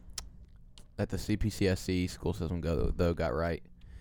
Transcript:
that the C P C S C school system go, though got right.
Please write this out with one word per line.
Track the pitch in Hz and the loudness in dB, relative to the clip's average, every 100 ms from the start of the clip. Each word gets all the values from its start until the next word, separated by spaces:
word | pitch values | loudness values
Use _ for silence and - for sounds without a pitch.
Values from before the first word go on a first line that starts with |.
| - - - - - - - - - - | -12 -12 -12 -14 -18 -20 -20 -20 -12 -4
that | 101 | -2
the | 92 | -2
C | - 104 | 0 2
P | 110 | 2
C | - 98 | 4 4
S | 92 | 4
C | - 92 90 | 2 2 0
school | - 87 | 0 -2
system | - 82 87 | -2 -2 0
go, | 78 76 58 - | 2 2 2 4
though | 85 | 4
got | 82 82 65 | 4 2 2
right. | 85 82 - - - - | 0 -2 -6 -18 -16 -14